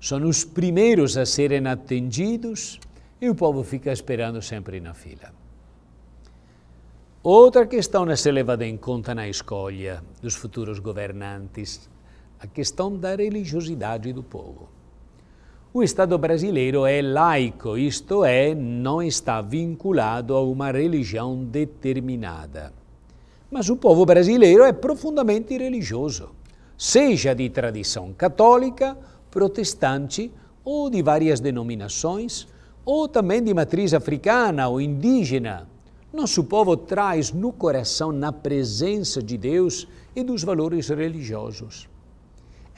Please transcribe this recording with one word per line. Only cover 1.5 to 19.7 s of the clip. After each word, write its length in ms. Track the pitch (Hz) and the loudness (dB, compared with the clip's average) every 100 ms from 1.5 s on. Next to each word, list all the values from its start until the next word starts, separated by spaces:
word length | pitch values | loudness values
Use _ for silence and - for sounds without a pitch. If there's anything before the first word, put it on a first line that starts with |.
| 139 131 | 0 -2
atendidos 1120 | 127 - 127 123 113 196 233 233 214 - - - - - _ | -6 -4 -6 -4 -4 -4 -4 -6 -10 -12 -14 -20 -20 -20 _
e 80 | 247 | -2
o 60 | |
povo 280 | 180 165 135 | 2 0 0
fica 300 | 117 135 139 | -4 -6 -6
esperando 480 | 127 - 120 117 117 | -6 -4 -4 -4 -6
sempre 400 | - 107 95 92 | -10 -12 -12 -14
na 140 | 82 | -14
fila. 380 | 80 82 - - - - - - - _ - - - - - _ _ _ - - - _ - | -16 -20 -20 -20 -20 -20 -20 -20 -20 _ -20 -20 -20 -20 -20 _ _ _ -20 -20 -20 _ -6
Outra 440 | 165 202 247 247 226 | 6 10 10 8 4
questão 380 | 240 175 196 | 0 0 0
a 120 | 175 147 | 0 0
ser 160 | 147 | 2
levada 340 | 139 123 120 113 | 2 0 -2 -4
em 100 | 110 | -8
conta 380 | 127 123 107 | -8 -8 -6
na 140 | 117 104 | -8 -8
escolha 720 | 98 - 101 98 95 95 90 80 - | -10 -10 -10 -8 -10 -10 -12 -14 -14
dos 120 | 120 | -10
futuros 440 | - 113 117 107 101 | -10 -10 -10 -10 -10
governantes, 1080 | 101 101 101 98 101 101 98 - 104 - - - - - - - | -10 -8 -10 -10 -12 -12 -14 -14 -14 -16 -20 -20 -20 -20 -20 -20
a 60 | 104 | -16
questão 500 | - 139 - 190 202 | -8 -8 -4 -6 -4
da 180 | 185 | -6
religiosidade 960 | 196 208 214 180 156 160 156 104 113 117 | -4 -4 -4 -6 -6 -6 -8 -8 -8 -8
do 100 | 127 | -12
povo. 480 | 123 - - 69 85 - - - - - - - - - - | -14 -16 -16 -20 -20 -20 -20 -20 -20 -20 -20 -20 -20 -20 -8
O 120 | 247 | 0
Estado 340 | 208 - 185 175 | 0 2 2 2
brasileiro 640 | 160 165 190 160 127 139 | 2 0 0 0 0 2
é 160 | 135 143 | 2 2
laico, 760 | 139 139 170 151 123 - - 110 | 0 2 4 4 0 -4 -8 -4
isto 480 | 143 - - 202 | -4 -4 -2 2
é, 300 | 160 123 143 | 4 4 4
não 460 | 156 120 120 127 156 | 0 -4 -4 -2 -2
está 400 | 170 - - 113 | -2 -4 -4 -4
vinculado 920 | 104 151 170 | -4 -6 -6